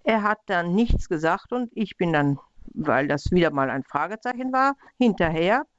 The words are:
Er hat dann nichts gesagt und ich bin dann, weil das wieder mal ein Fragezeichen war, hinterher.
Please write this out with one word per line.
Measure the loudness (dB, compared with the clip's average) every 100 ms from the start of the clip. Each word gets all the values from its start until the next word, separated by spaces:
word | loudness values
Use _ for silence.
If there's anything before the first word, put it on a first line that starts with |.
Er | -2 0
hat | 0 -4 -2
dann | -2 2
nichts | 2 2 2 0
gesagt | -2 0 -2 -4
und | -6 -6
ich | -6 -6 -2
bin | 0
dann, | 2 2 -2 -6 -20 -16
weil | -6 0 0 0
das | -2 0
wieder | 2 2
mal | 0 -2
ein | -4
Fragezeichen | -4 -4 -4 -6 -8 -6 -4
war, | 0 0 -2 -8 0
hinterher. | 0 2 0 2 0 0 -2